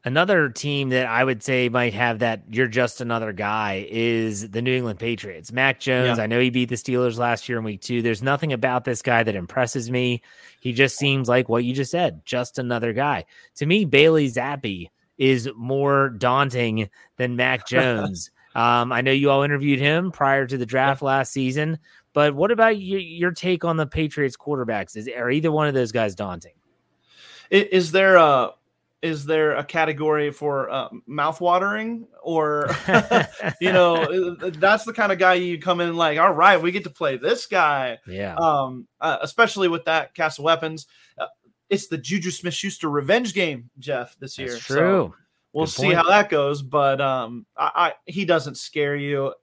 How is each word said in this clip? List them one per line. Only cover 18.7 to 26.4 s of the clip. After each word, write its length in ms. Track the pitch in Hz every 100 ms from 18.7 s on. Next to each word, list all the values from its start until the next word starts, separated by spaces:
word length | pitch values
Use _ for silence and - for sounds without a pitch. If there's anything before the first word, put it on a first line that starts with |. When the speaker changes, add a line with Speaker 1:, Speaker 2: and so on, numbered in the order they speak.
| 120 120
Speaker 1:
I 80 | 123
know 120 | 131
you 180 | 135 143
all 120 | 139
interviewed 360 | 143 143 143 139
him 340 | 143 160 185
prior 340 | - 139 139 131
to 120 | 135
the 80 | 117
draft 340 | 127 135 135
Speaker 2:
Yeah. 60 | 139
Speaker 1:
last 260 | 135 131
season, 460 | 139 131 135 151 160 _ _ _
but 220 | - 147
what 160 | 143 196
about 240 | 226 226
y-, 60 | 214
your 480 | 185 196 170 165 175
take 340 | 170 180 175
on 140 | 170 160
the 80 | 151
Patriots 500 | 156 156 - 135 -
quarterbacks? 600 | - 143 117 107 95 113
Is, 100 | 117
are 220 | 120 120
either 200 | 143 160
one 160 | 151 151
of 60 |
those 200 | 135 120
guys 220 | 117 110
daunting? 380 | 92 101 87